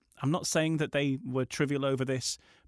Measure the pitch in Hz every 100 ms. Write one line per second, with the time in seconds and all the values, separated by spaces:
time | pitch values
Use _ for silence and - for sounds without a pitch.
0 | _ - 135 165 - 170 160 160 147 143
1 | 143 135 131 127 127 - 143 143 135 135
2 | 131 131 - - - -